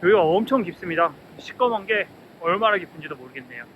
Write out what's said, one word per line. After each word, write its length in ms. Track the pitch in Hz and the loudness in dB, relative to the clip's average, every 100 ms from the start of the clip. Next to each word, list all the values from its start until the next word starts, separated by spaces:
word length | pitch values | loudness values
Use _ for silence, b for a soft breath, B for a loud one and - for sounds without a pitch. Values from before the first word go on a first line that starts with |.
여기가 180 | 175 208 | 6 4
엄청 420 | 160 175 220 262 | 6 2 2 0
깊습니다. 480 | 180 151 185 160 165 143 - - | -2 -8 -6 0 0 -2 -20 -20
시꺼먼 480 | - - 247 226 196 | -18 -2 0 0 -2
게 220 | 214 185 - - - | -4 -4 -10 -20 -8
얼마나 360 | 170 185 220 202 | -2 2 2 0
깊은지도 380 | 170 160 151 147 | -4 -16 -14 -14
모르겠네요. 480 | 127 135 127 120 120 | -16 -18 -18 -18 -20